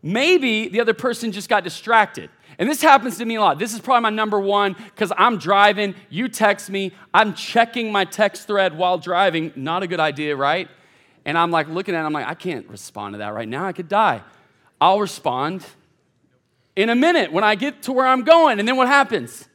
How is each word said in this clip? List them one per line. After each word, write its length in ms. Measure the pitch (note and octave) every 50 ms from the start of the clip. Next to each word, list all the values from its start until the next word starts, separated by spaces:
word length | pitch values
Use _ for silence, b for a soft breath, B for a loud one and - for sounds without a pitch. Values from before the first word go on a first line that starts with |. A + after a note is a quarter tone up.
| -
Maybe 640 | D3+ F#3+ A3+ C4+ E4 F#4 E4+ C4+ B3+ G#3+ G#3+ A3
the 140 | F3+ F3+ A3
other 140 | A#3 A3 A3
person 360 | - - C4 A#3+ - A#3 A3+
just 180 | F#3 G3+ F#3 -
got 140 | A3+ G#3 F3
distracted. 680 | F3+ D#3+ - - G#3+ A#3 A3+ G#3 - - C3 E2+ D2 _ b b b b b
And 100 | E3+ A#3+
this 140 | D4+ - -
happens 360 | D#4 C#4 C4+ G#3 B3+ F#3 E3+
to 60 | A#3+
me 120 | A3+ A3+
a 40 | A3
lot. 200 | G#3+ F3+ C#3+ D3
This 120 | G3 A#3 G#3+
is 60 | A#3
probably 240 | - B3+ C4 A#3+ A3+
my 80 | A3
number 300 | G#3+ A3 A3 G#3+ G#3 G#3
one 340 | G3 G3 G3+ G3+ G3+ G3 F#3 B B B B
'cause 160 | - G#3+ - G#3
I'm 220 | - F#3+ A#3+ A#3 F#3+
driving. 560 | D3 D#3+ G3+ G3 G3+ G#3 G#3 G3 G#3 G3+ F#3+ B B B
You 160 | C3+ E3 B3
text 420 | B3+ - - A3 G#3 G3+ G#3 - -
me. 220 | F#3+ G3 G3 F#3 B B B B B
I'm 200 | G3 A3 G#3+ E3+
checking 580 | - - - - A#3 A#3 A#3 A#3 B3 A3+ G#3+ G#3
my 120 | G3 F#3+
text 440 | G3+ - - G#3+ G3+ G3+ - - -
thread 280 | G#3 G3+ G3 F#3 D3+
while 220 | D#3 F3+ F3+ F#3 F3+
driving. 540 | - F3+ F3+ F3 G3 G3 D#3+ E3 D#3+ D#3+ -
Not 300 | C#3 C3 D3 E3 F3+ G3
a 20 |
good 140 | F3 F3+ E3+
idea, 340 | D#3 D#3 C#3 C3+ D3+ D3+ D3
right? 340 | C3+ C#3 C#3 D#3 F3+ F#3 - - b b b b b b b b b b
And 140 | - D3+ E3+
I'm, 140 | E3+ E3+ E3+
like, 160 | E3 D3+ D3+
looking 260 | D#3+ F3 G3 - F3+
at 80 | E3 D#3+
it. 20 |
I'm 80 | D3+ D3+
like, 140 | D3+ A#2+
"I 80 | A#2 D#3+
can't 340 | - - F3+ E3 A#2+ - -
respond 460 | A2 A2 - - _ G#2+ G#2 G2+ G2+
to 40 | G#2
that 140 | G#2 G#2 G#2+
right 160 | A2 A2+ A2
now. 160 | A#2+ C#3 F3+
I 80 | G3 F3+
could 160 | - F3+ D#3
die." 340 | G3 G#3 A3 F#3+ B2+ G#2+ - b b b b b b b b b b _
I'll 180 | - F3 F#3+ G#3
respond 680 | G#3 F#3+ - - - A#3+ B2 B2+ C#3 D3+ F3+ F#3 - - - _ _ _ _ _ _ _ _ _ _ _ _ _ _ _ _ _ _ _ _
in 140 | F#3 G3 A3+
a 60 | A#3
minute 360 | A#3+ C4+ E4 F4 E4 G#3+ D3+
when 140 | D3 F3+ G#3+
I 100 | G#3+ G#3+
get 280 | G3 A#3+ D4 - - -
to 100 | - C4+
where 140 | B3 C4
I'm 160 | B3+ C4 B3+ A#3
going. 340 | B3 E4 E4+ E4 D4+ A#3 G3+
And 80 | G#3
then 100 | A3+ C4
what 120 | C4 B3+ B3
happens? 580 | C#4 C#4+ C#4 C4+ B3 F#3 B2 A#2+ - - - _